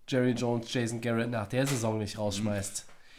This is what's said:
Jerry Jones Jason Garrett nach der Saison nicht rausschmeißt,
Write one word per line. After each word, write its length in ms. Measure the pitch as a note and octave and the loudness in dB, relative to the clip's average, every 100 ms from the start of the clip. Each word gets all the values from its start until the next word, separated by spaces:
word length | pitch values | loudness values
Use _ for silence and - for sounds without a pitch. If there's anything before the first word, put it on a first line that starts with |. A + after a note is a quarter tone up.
| - | -2
Jerry 260 | B2+ B2+ | 2 4
Jones 400 | A#2 A#2+ A#2+ A2+ | 2 2 0 0
Jason 280 | C3 A2+ A#2 | 0 0 0
Garrett 300 | A#2+ A2+ A#2 | 0 0 0
nach 180 | A#2+ G2+ | -2 0
der 180 | B2 C#3 | 0 2
Saison 320 | C3 A2+ A2 | 2 2 0
nicht 180 | G#2 G#2+ | -2 -2
rausschmeißt, 720 | G#2 G2 G#2+ G2+ G2 - - - - | -2 0 0 0 -2 -8 -10 -18 -18